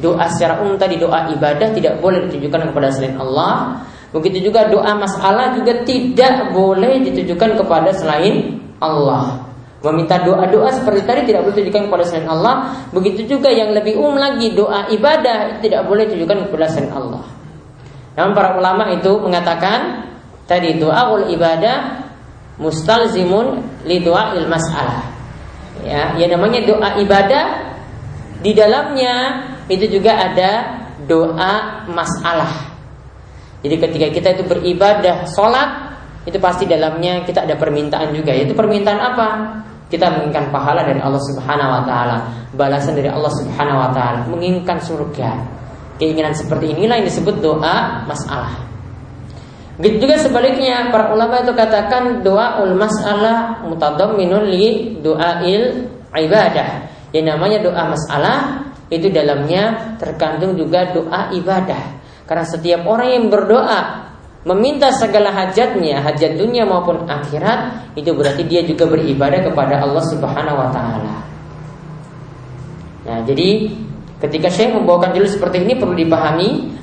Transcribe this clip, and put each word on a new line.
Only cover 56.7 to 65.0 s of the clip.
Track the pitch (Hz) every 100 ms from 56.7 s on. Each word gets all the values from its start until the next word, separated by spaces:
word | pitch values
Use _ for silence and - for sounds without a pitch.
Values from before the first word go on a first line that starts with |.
| 143 - - -
Yang | 160 160
namanya | 151 190 214
doa | 196 175 160
masalah | 151 - 147 175 269 269 - - - -
itu | 165 190
dalamnya | 165 147 143 143 180 214 220 - -
terkandung | 151 - 160 156 190 170
juga | 143 175 180
doa | 165 160 185 196
ibadah. | 180 165 190 180 131 - - - -
Karena | - 160 160
setiap | 165 170 170 175
orang | 226 247
yang | 247 220
berdoa | 202 190 240 254 202 - - - - - - 160
meminta | 190 254 294 269
segala | 262